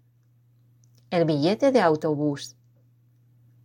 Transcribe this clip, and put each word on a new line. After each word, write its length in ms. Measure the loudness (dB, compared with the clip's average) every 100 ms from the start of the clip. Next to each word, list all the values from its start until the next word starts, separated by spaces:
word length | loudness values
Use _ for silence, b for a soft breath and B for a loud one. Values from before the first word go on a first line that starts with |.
| _ _ _ _ _ _ _ _ _ _ -4
el 140 | -2
billete 460 | 0 0 0 2 2
de 100 | 4
autobús. 760 | 2 0 -2 -2 -2 -4 -12 _ _ _ _ _ _ _ _ _ _ _